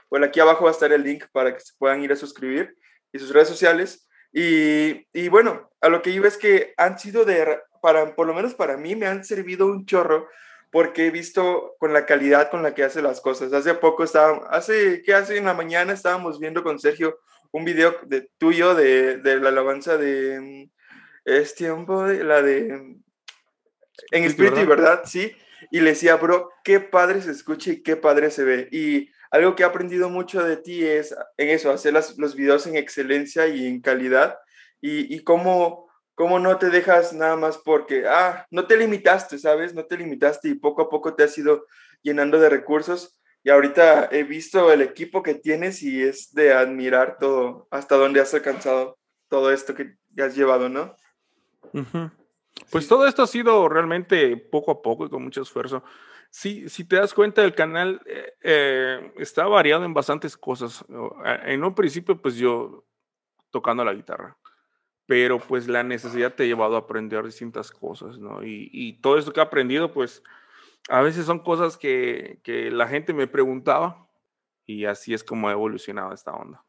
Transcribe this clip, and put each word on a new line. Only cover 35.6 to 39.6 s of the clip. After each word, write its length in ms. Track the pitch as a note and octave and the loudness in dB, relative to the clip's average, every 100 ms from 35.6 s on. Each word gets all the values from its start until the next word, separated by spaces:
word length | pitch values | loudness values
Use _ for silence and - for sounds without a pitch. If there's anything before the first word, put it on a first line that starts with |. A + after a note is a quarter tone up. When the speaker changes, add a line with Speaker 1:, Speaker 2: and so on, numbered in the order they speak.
| E3+ F3 - _ _ - | 0 -4 -16 _ _ -4
Speaker 1:
cómo 240 | E3+ F#3 | 0 2
no 200 | F#3 F#3 | 2 2
te 120 | F3+ | 2
dejas 420 | F3+ F3+ F3 E3+ D#3+ | 2 4 4 4 -2
nada 220 | D#3+ D#3+ | -2 0
más 200 | D#3 D#3 | -2 -4
porque, 460 | D#3 D3+ D3+ C3+ - | 0 0 2 -2 0
ah, 400 | E3 F3+ F3+ - | 2 2 -2 -8
no 160 | F3 F3+ | -6 2
te 100 | A3 | 2
limitaste, 640 | A3+ G3+ F3 F#3+ - C#3+ | 2 2 2 2 0 -6
¿sabes? 360 | D3+ D3+ | 0 0